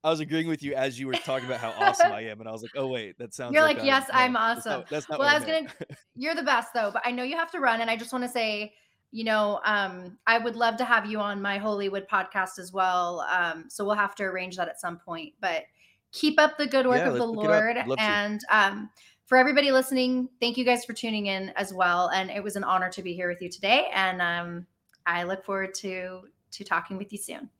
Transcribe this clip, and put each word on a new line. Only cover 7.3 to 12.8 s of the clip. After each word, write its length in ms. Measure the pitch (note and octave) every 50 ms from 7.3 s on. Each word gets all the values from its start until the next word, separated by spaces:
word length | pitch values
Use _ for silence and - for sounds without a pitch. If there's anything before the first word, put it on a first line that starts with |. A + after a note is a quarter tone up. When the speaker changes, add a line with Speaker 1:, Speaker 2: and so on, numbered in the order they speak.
| D4
Speaker 2:
have 140 | E4 E4 E4
to 80 | E4+ F4
run, 220 | C#4 B3+ A3+ A3+
and 80 | A3+ A3+
I 80 | A3+
just 140 | A3 A#3 A#3 -
wanna 140 | B3+ B3 B3
say, 440 | - B3 A3+ A3 G#3+ G#3 G#3+ G#3+ _ _ _ _ _ _ _ _
you 120 | - A3 A3+
know, 340 | A3 G#3+ G#3+ G#3+ G#3 G#3 - -
um, 520 | G#3 G#3 G#3 G3 F#3+ F#3 F3+ F3+ F3+ F#3 _ _
I 120 | - A3+ A#3
would 160 | A#3 A#3+ A3
love 220 | A3+ A#3+ A3+ A3
to 80 | A3 B3+
have 200 | A#3+ A#3+ A3+ G3+
you 140 | G#3 G#3+ G#3+
on 220 | G3+ G#3 G3+ G3+
my 160 | G3 G3+ G3
Holywood 500 | G3+ G3+ G#3+ G#3 G3+ G3+ G3 G3 G3 G3
podcast 500 | - G#3+ G3 F#3 - - G3+ F#3+ F#3 - -
as 120 | F3+ F3+ F3+
well, 480 | F#3+